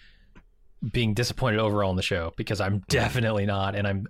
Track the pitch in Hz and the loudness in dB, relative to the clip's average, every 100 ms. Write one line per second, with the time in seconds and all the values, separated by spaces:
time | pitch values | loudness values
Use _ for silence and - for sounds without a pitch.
0 | - - - - - _ - - 113 123 | -16 -20 -20 -20 -20 _ -20 -10 -4 0
1 | 110 107 120 - 131 107 110 104 98 92 | 2 0 -2 0 0 2 2 2 2 0
2 | - 92 85 - 113 104 95 104 - 131 | 0 -2 -2 -6 -4 -2 0 -2 0 0
3 | 113 127 113 107 101 98 98 101 101 98 | 2 0 0 2 0 0 0 0 -2 -2